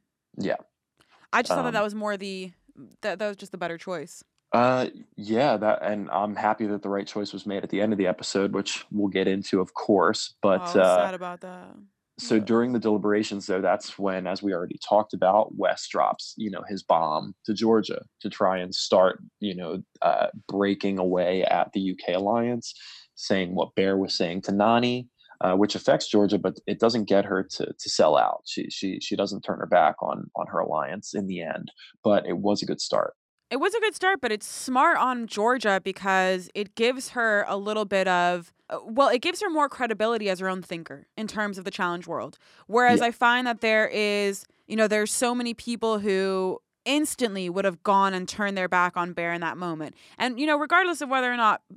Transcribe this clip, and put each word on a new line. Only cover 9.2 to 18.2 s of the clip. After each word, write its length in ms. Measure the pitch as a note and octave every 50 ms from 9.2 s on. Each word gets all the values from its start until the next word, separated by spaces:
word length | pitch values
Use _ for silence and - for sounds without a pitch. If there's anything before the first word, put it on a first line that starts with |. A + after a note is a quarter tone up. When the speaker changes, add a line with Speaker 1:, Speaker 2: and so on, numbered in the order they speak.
| F#2+ F#2
Speaker 1:
into, 320 | F#2+ G2 G2 - - F#2+
of 140 | F#2 - -
course. 640 | - - - G#2+ F#2+ E2+ F2 A2 - - - - _
But, 200 | - G2+ F#2+ F#2
Speaker 2:
Oh, 20 | B2+
I 40 | -
was 80 | - G2+
Speaker 1:
uh, 180 | F#2 F#2 F2+ F2+ -
Speaker 2:
sad 80 | F#3+ F#3
about 280 | F3+ F3+ F3+ F3 F3
that. 340 | - F#3 F3+ F3+ F#3 F#3+ - - G#3 _ _ _ _ _ _ -
Speaker 1:
so 160 | - - A#2+
Speaker 2:
Yeah. 60 | A2 G#2
Speaker 1:
during 260 | G#2 A2+ A2+ A#2+ B2
the 80 | B2+ A#2
deliberations, 680 | G#2+ A2+ G#2+ G2+ F#2 G#2 G#2 G#2+ G#2+ - G#2 G2+ F#2 -
though, 120 | F#2+ F#2
that's 380 | F#2+ F2+ F#2 - - - - -
when, 280 | G2 G2 F#2 F#2 F2+ F2+
as 140 | F#2 G2
we 120 | G2+ G2+ F#2
already 240 | F2 F2+ F2+ - - - -
talked 260 | G#2 G#2 G#2+ - -
about, 420 | F2+ - F#2 G2 G#2+ A2 - -
Wes 320 | - F#2+ F2+ - - - -
drops, 460 | - F#2 C2+ G#1 - - - - - -
you 140 | A2 G#2
know, 120 | F#2 F2 - -
his 140 | G#2 F#2 -
bomb 500 | - F2+ E2 E2 D#2 D2+ D#2 - - G2 _ -
to 80 | - G#2+
Georgia 500 | G2 A2+ A2 A2+ A2 G2 - - - - - _ _